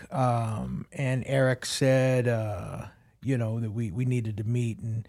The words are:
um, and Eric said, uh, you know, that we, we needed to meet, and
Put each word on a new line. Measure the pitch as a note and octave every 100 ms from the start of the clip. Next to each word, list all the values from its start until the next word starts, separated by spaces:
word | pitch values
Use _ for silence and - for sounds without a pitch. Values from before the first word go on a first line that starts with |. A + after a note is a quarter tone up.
| -
um, | C3+ B2+ A#2 A2+ G#2+ B2+ - -
and | - C3 C3 A#2+
Eric | C3+ C3 B2+ -
said, | - C3+ C3 C3 B2+ A#2+
uh, | A2+ G#2+ G#2 G#2+ - - - _ _
you | B2 B2+
know, | A2 A#2
that | A2
we, | G#2+ A2
we | G2 B2+
needed | B2 A2 G#2
to | A2
meet, | B2 A#2 G#2+
and | A#2 A2